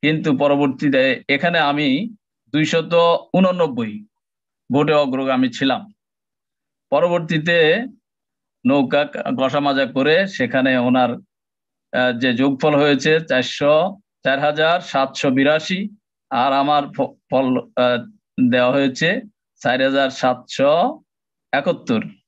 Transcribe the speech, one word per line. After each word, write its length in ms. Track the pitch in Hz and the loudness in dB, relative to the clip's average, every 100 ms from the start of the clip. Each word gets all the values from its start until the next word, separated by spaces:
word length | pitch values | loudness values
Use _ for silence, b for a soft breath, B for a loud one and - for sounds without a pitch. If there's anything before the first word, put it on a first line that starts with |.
কিন্তু 280 | 147 156 156 135 | -2 -2 -2 0
পরবর্তীতে 640 | 143 143 143 131 147 135 131 123 - | 2 2 0 0 0 2 2 -2 -2
এখানে 300 | 139 175 170 | -2 0 0
আমি 300 | 147 147 147 131 233 - _ _ _ | 0 0 0 -2 -4 -12 _ _ _
দুইশত 380 | 156 156 165 160 170 170 170 - | -2 0 0 0 2 4 2 0
ঊননব্বই 580 | 175 185 180 160 123 110 104 - _ _ _ _ _ _ | 2 2 2 -2 -2 -6 -8 -16 _ _ _ _ _ _
ভোটে 200 | 127 151 | 0 2
অগ্রগামী 560 | 151 139 131 135 131 127 | 2 2 -2 -2 0 0
ছিলাম। 320 | - 135 117 101 _ _ _ _ _ _ _ _ _ _ | 0 -2 -2 -6 _ _ _ _ _ _ _ _ _ _
পরবর্তীতে 680 | 143 175 175 160 165 160 170 156 185 262 - _ _ _ _ _ _ | 0 0 0 -2 -4 0 2 4 2 -2 -14 _ _ _ _ _ _
নৌকা 380 | 123 143 131 143 147 - - 127 | 0 2 2 0 -2 -6 -6 -2
ঘষামাজা 500 | 131 143 143 135 131 | 0 0 0 0 -2
করে 280 | 123 135 165 196 | 0 2 2 0
সেখানে 520 | - 123 135 131 131 | -4 -2 0 0 2
ওনার, 320 | 123 127 123 120 - _ _ _ _ _ _ | 2 2 0 -2 -12 _ _ _ _ _ _
আহ, 200 | 123 127 120 | -2 -2 0
যে 120 | 127 | -2
যোগফল 400 | 120 139 135 156 | 0 0 2 0
হয়েছে 380 | 147 147 139 151 160 160 | 2 2 2 2 0 0
চারশো, 460 | 127 123 - 143 151 180 196 _ _ | -2 -2 -2 2 2 2 -6 _ _
চার 140 | 135 135 | -4 0
হাজার 360 | 147 147 160 175 | -2 0 0 0
সাতশো 480 | 175 143 135 - 143 | -2 -2 -2 -2 -2
বিরাশি, 500 | 131 135 156 156 185 208 - _ _ _ | 2 2 2 -2 -6 -6 -12 _ _ _
আর 200 | 127 135 | -2 0
আমার 300 | 135 139 147 139 - | 0 2 0 -2 -6
ফ-, 180 | 135 - _ | -6 -6 _
ফল, 160 | 131 131 127 | -2 0 -2
আহ, 400 | - - 123 120 - - _ - 127 | -4 0 0 0 -6 -20 _ 0 2
দেওয়া 220 | 123 123 | 4 2
হয়েছে 360 | 139 139 131 165 220 - _ _ _ | 2 0 0 -2 -2 -6 _ _ _
চার 160 | 135 127 | -4 0
হাজার 260 | 135 135 135 | 0 0 0
সাতশো 640 | 131 131 123 - - 139 160 214 311 _ _ _ _ _ | 0 -2 -2 -8 0 2 2 0 -4 _ _ _ _ _
একাত্তর। 500 | 135 143 143 - 113 - - | -4 -2 -4 -2 -4 -4 -14